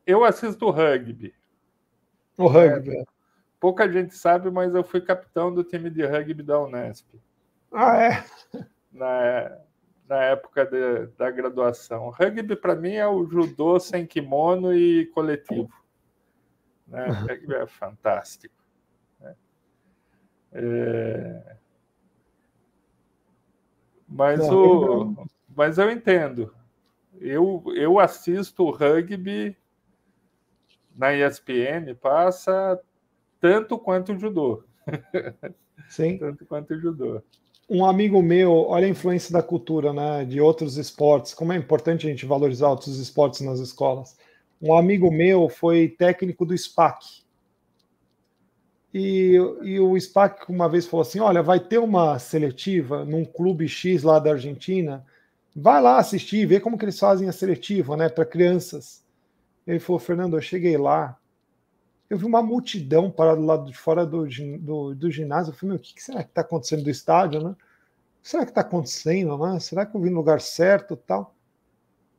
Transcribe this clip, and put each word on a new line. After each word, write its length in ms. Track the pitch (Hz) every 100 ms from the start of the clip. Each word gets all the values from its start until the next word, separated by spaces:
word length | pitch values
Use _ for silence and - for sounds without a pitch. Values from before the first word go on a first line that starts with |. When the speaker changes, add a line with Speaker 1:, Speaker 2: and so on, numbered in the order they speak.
| -
Speaker 1:
eu 180 | 196
assisto 460 | 233 - 226 202 220
rugby. 640 | 147 160 131 117 117 104 - _ _ _ _ _ _ _ _ _ -
Speaker 2:
O 100 | 180
rugby. 480 | 156 165 143 135 135
Speaker 1:
É, 80 | 131 _ _ _ _ _
pouca 320 | 180 185 185
gente 240 | 180 180 -
sabe, 340 | 170 175 185
mas 240 | 180 180
eu 120 | 180 175
fui 160 | 180
capitão 520 | 180 185 - 170 180
do 120 | 175 175
time 240 | 175 170
de 160 | 160 139
rugby 380 | 151 151 156
da 180 | 147 147
unesp. 440 | 139 123 117 107 _ _ _ _ _ _ _
Speaker 2:
Ah, 240 | - 262 233
é? 260 | 233 - - - _ 247 - _ _
Speaker 1:
Na, 680 | 131 131 127 123 123 - - _ _ _ _ -
na 160 | 135
época 420 | 131 135 - - 135
de, 420 | 127 127 117 113 -
da 120 | 123
graduação. 800 | 123 127 127 123 117 - 117 120
Rugby, 460 | 120 190 220 214 196
pra 180 | 180
mim, 200 | 160 175
é 120 | 214 208
o 200 | 190 170
judô 540 | 170 160 135 156 180
sem 240 | 180 180 165
kimono 680 | 160 139 139 165 185 185
e 340 | 175 175 165 165
coletivo. 640 | - 156 147 - 117 - _ _ _ _ _ _ _ _ _ _ _ _
Né? 180 | 123 127
Speaker 2:
<laughs> 200 | 104 110
Speaker 1:
Rugby 280 | 127 143 131
é 120 | 117
fantástico. 880 | - 101 107 107 98 - - - _ _ _ _ _ _ _
Né? 160 | - - _ _ _ _ _ _ _ _ _ _ _
É, 1000 | - 120 117 117 117 113 117 113 113 - 113 _ _ _ _ _ _ _ _ _ _ _ _ _ _ _ _ _ _ _ _ _ _ _ _ -
mas 320 | 139 143 151
Speaker 2:
Não, 100 | 156
Speaker 1:
o, 360 | 190 185 175 131
Speaker 2:
eu 200 | 120 107
não. 220 | 104 - _ _ 139
Speaker 1:
mas 220 | 151 165
eu 140 | 208
entendo. 600 | 233 - 185 147 123 110 _ _ _ _ _ _ 185
Eu, 440 | - 143 190 185 - -
eu 240 | 151 196
assisto 640 | 175 - - 185 185 -
o 80 | 170
rugby 880 | 143 147 165 175 202 190 208 208 196 _ _ _ _ _ _ _ _ _ _ _ _ _ 120
na 180 | 131
E 80 | 143
S 200 | 143 139
P 180 | - 123
N, 300 | 131 165 151 120
passa 840 | 135 151 180 185 - 190 190 185 - _ _ _ _ _
tanto 380 | 175 214 220 226
quanto 360 | - 185 185
o 40 | 196
judô. 460 | 214 180 135 107 - _ -
<laughs> 560 | 151 - 262 123 - 147 - _ _ -
Speaker 2:
Sim. 280 | - 160 190
Speaker 1:
Tanto 280 | 151 143 -
quanto 280 | 151 147
o 60 | 160
judô. 420 | 165 156 123 110 - _ _ _ -
Speaker 2:
Um 160 | 185 190
amigo 360 | 190 208 196
meu, 280 | 170 175 185 165 -
olha 200 | 175 190
a 20 |
influência 420 | 190 180 180 -
da 120 | 170
cultura, 500 | 165 175 - 156 147
né, 320 | 143 147 147 131
de 140 | 135
outros 380 | 151 160 156 139
esportes, 560 | 143 - 147 143 143
como 200 | - 165
é 20 | 180
importante 520 | 131 151 165 165 156
a 20 |
gente 160 | 127 131
valorizar 440 | 139 147 127 143
outros 280 | 131 - 135
esportes 440 | 127 - 143 131
nas 180 | 135 127
escolas. 580 | 127 - 135 131 131 _ _ _ _ -
Um 120 | 156
amigo 380 | 165 180 202 175
meu 380 | 156 180 190 160
foi 400 | - 170 170 165
técnico 560 | - 175 180 185 - 170
do 120 | 175
spac. 640 | - - 156 - - - _ _ _ _ _ _ _ _ _ _ _ _ _ _ _ _ _
E, 400 | 196 190 190 185 180 185 -
e 180 | 196 196
o 200 | 185 185
spac 500 | - 196 196 - -
uma 180 | 180 170
vez 200 | 170 170
falou 140 | 165
assim, 180 | 151 190
"Olha, 240 | 214 175
vai 160 | 156 180
ter 180 | 180 226
uma 400 | 226 190 160 135
seletiva 880 | - 160 147 127 196 185 131 143 147
num 200 | 160 160
clube 420 | - 180 170 156
X 340 | - 180 175
lá 160 | 151 156
da 140 | 151
Argentina, 760 | 143 139 135 - 185 160 135 131 _ _ _ _ 151
vai 240 | 170 285
lá 180 | 247 254
assistir, 480 | - 196 - 214 185
vê 120 | 196
como 180 | 226 226
que 80 | 208
eles 120 | -
fazem 320 | 202 190 190
a 40 |
seletiva, 640 | 165 190 170 - 202 135 151
né, 140 | 160
pra 160 | 165 160
crianças." 800 | 170 175 180 - 143 - - _ _ _ _ _ _ -
Ele 120 | 170
falou, 200 | - 170
"Fernando, 380 | - 175 180 160
eu 40 |
cheguei 360 | 135 185 175 147
lá, 420 | 139 156 143 - _ _ _ _ _ _ _ _ -
eu 80 | 202
vi 60 |
uma 180 | 214 233
multidão 680 | 226 240 247 202 135 156 185
parada 300 | - 160 160
do 40 | 156
lado 240 | 156 139
de 80 | -
fora 280 | - 160 165
do 200 | 165 151
gin-, 280 | 123 147 147
do, 380 | 151 151 139 139
do 160 | 170
ginásio, 400 | 143 151 147 160
eu 40 | -
falei, 180 | 190
meu, 40 | 185
o 60 |
que 100 | -
que 80 | -
será 220 | - 254
que 80 | -
tá 80 | -
acontecendo 440 | 165 123 123 151
do 60 | 143
estádio, 540 | 135 - 165 185 151
né? 60 | 165
O 720 | 196 _ _ _ _ _ _
que 60 | -
será 160 | 330 269
que 80 |
tá 80 | -
acontecendo, 760 | - 175 135 - 156 185 170 143
né? 220 | 170 180
Será 260 | - 175 208
que 80 |
eu 60 | 208
vim 100 | 175
no 60 | 170
lugar 240 | 156 151
certo 540 | - - 175 196 -
e 40 | 160
tal?" 380 | - 190 196 _ _ _ _ _ _ _ _